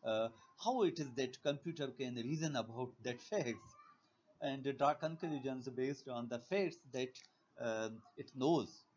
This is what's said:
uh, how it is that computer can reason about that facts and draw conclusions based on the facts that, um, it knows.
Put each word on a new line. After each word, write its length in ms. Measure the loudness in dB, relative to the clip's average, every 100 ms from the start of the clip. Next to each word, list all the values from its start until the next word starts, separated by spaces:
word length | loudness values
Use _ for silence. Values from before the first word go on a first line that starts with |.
uh, 260 | 0 2 0 -4 -20 -4
how 200 | 0 4
it 160 | 4 2
is 140 | -4
that 280 | -2 -2 0
computer 440 | -2 -2 -4 -4 -4
can 280 | -2 -6 -2
reason 400 | -2 0 0 0
about 380 | -2 -2 -6 -4
that 180 | -4 -4
facts 540 | -2 0 0 -2 -8 -20 -20 -20 _ _ _ -6
and 220 | -4 -2 -2 4
draw 180 | 4 4
conclusions 760 | 0 -2 -2 -2 -2 -4 -4
based 380 | 0 0 0 -4
on 200 | -4 -2
the 120 | -4
facts 380 | 0 2 2 0 -8
that, 160 | -2 -2 -4 -20 _ _ -4
um, 420 | 0 2 0 -4 -14 -12
it 140 | -12 2
knows. 480 | 6 6 4 -6 -20